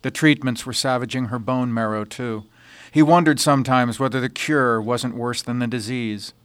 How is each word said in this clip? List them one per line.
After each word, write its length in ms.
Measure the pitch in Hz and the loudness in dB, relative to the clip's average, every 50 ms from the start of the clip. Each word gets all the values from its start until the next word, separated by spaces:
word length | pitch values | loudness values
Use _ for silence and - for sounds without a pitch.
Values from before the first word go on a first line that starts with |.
The 80 | - 131 | -6 -8
treatments 560 | - - 156 156 147 - 131 131 120 - - | -4 2 4 4 4 4 0 -4 -4 -4 -8
were 60 | 131 | -8
savaging 540 | 120 - - 135 127 123 127 117 131 131 127 | -6 -4 -2 0 -2 -2 -2 -4 -4 -6 -4
her 120 | 107 123 120 | -4 -6 -6
bone 340 | 107 127 127 127 127 123 | -4 -2 -2 -2 -2 -2
marrow, 320 | 117 117 113 107 107 107 107 | -2 -2 -2 -2 -2 -4 -6
too. 400 | 107 - - 127 120 110 107 107 _ _ _ _ - - - - - | -8 -8 -8 -6 -6 -6 -8 -10 _ _ _ _ -20 -20 -20 -20 -2
He 100 | - 151 | 4 4
wondered 380 | 156 147 165 175 165 156 147 - | 6 6 6 6 6 4 2 4
sometimes 580 | - 156 143 135 123 131 131 127 123 120 110 - | 4 4 4 4 4 4 4 4 2 2 0 -2
whether 220 | 135 131 117 131 | -2 -2 0 -2
the 80 | 123 127 | -4 -4
cure 520 | 120 - - - 156 143 127 123 117 110 | -6 -6 -2 0 2 2 4 2 2 0
wasn't 360 | 104 113 123 120 - 123 113 | 0 -2 -2 -2 -4 -6 -6
worse 260 | 120 120 120 117 - | -4 -6 -4 -4 -6
than 180 | - 120 123 123 | -6 -6 -4 -4
the 60 | 123 | -2
disease. 680 | 117 123 123 101 110 127 123 117 110 104 101 - - _ _ _ | -2 -4 -6 -6 -6 -6 -4 -4 -4 -6 -8 -10 -16 _ _ _